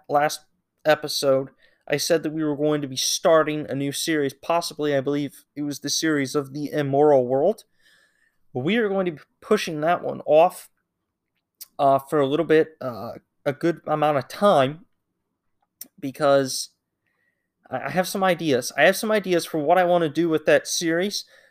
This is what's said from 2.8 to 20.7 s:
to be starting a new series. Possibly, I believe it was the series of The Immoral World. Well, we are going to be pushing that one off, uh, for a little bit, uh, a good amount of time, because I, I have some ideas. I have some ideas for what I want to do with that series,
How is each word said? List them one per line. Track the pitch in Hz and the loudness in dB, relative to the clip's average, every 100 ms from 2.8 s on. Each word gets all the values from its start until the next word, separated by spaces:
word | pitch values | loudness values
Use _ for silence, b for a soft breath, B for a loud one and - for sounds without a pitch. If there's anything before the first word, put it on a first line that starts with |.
to | 143 | -4
be | 131 | -6
starting | - - 185 160 151 151 147 | -4 -2 4 4 4 -2 -6
a | |
new | 135 139 | -4 -4
series. | 135 - 156 139 | -4 -4 -2 -2
Possibly, | 139 - 170 - - 151 139 | -4 -4 -2 -2 -6 -2 -2
I | |
believe | 131 147 139 - _ | -2 -4 -6 -12 _
it | - | -10
was | 147 135 | -8 -8
the | 143 | -6
series | - 160 147 135 | -4 -2 -2 -2
of | 147 135 | -4 -6
The | 139 147 | -10 -8
Immoral | 147 139 139 151 139 123 | -4 -2 2 4 4 2
World. | 131 165 220 _ _ _ _ _ _ _ _ _ | 0 0 -2 _ _ _ _ _ _ _ _ _
Well, | 123 | -6
we | 135 226 | -2 0
are | 214 | 0
going | 196 185 | -2 -4
to | |
be | 147 - _ | -6 -16 _
pushing | - 214 - 156 | -2 -2 0 -4
that | 156 175 | -2 -2
one | - 135 - | -4 -4 4
off, | 151 180 - - _ _ _ _ _ _ _ _ _ - - | 6 6 2 -16 _ _ _ _ _ _ _ _ _ -20 0
uh, | 139 139 | 2 2
for | - 156 | 2 0
a | 135 | 0
little | 151 156 | 0 2
bit, | 156 156 - | 4 2 -4
uh, | 131 113 113 - _ _ | -12 -10 -12 -14 _ _
a | - | -6
good | 135 165 165 - | -2 -2 -2 -4
amount | 156 147 147 | 0 2 0
of | - | -4
time, | - 202 165 131 156 - _ _ _ _ _ _ _ _ _ - _ | 0 4 4 2 -2 -16 _ _ _ _ _ _ _ _ _ -20 _
because | 139 127 147 139 135 - - _ _ _ _ _ _ _ _ _ _ | -12 -2 2 4 2 -4 -10 _ _ _ _ _ _ _ _ _ _
I, | 127 | -10
I | 120 | -6
have | 175 180 | -4 -4
some | 202 | -2
ideas. | 190 170 160 127 127 - | 0 0 0 0 -2 2
I | |
have | 156 190 | 2 2
some | 220 | -2
ideas | 214 190 170 | -2 0 -2
for | - 160 | -2 -4
what | 147 180 | 2 2
I | |
want | 175 175 | 4 2
to | 165 | 0
do | 143 170 | 0 0
with | 156 165 | 0 2
that | 147 | 2
series, | - | 2